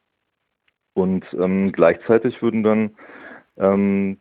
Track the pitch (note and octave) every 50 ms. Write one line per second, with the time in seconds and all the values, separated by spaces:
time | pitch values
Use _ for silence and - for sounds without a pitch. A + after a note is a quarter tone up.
0 | _ _ _ _ _ _ _ _ _ _ _ _ _ _ _ _ _ _ - F#2+
1 | F#2 F#2 F#2+ F#2 - - - - F2+ F#2 F#2+ G2 G2 F#2+ - - E2 E2+ F2 -
2 | - - A2+ A2+ - B2 - - A#2+ A#2 G#2+ A2+ G#2 G#2+ G#2+ A2 A2 G#2 - -
3 | - - - - - - - - _ _ _ - F#2+ G2 G2 G2+ G2+ G2+ G2 G2
4 | G2 G2 G2 -